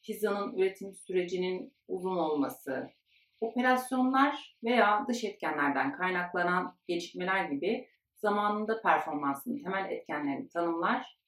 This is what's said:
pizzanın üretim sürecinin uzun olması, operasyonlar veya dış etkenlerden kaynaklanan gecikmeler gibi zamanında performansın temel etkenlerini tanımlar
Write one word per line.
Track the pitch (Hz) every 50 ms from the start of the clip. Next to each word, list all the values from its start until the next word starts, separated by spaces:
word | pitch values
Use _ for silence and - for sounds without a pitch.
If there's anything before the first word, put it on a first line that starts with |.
| _
pizzanın | - 208 196 208 208 202 202 202 - -
üretim | 185 190 190 190 - 196 196 -
sürecinin | - - - 185 185 180 175 185 180 185 185 185 185 - - _ _ _
uzun | - 185 185 180 185 185
olması, | 175 170 156 151 143 135 127 - - - 143 131 127 127 - _ _ _ _ _ _ _ _ _ _
operasyonlar | 220 226 - 254 247 254 254 247 - - 262 254 254 254 262 269 269 285 294 - - - _ _ -
veya | 233 247 240 214 208 208 208 -
dış | - 240 - 220
etkenlerden | 202 - - - 160 151 147 143 143 135 131 131 139 -
kaynaklanan | - 180 180 185 180 180 - - 180 175 175 180 - - - - _ _
gecikmeler | - 175 170 - - - 180 180 185 190 190 180
gibi | 147 143 139 160 190 240 254 - _ _ _ _ _ _
zamanında | _ - 208 208 208 208 208 208 214 214 214 226 226
performansın | - 180 156 151 - 160 147 147 143 139 139 - - - - - -
temel | - 190 196 190 185
etkenlerini | 170 170 - - 165 147 147 143 139 - 135 -
tanımlar | _ 170 170 170 165 165 170 202 240 269 - - - _ _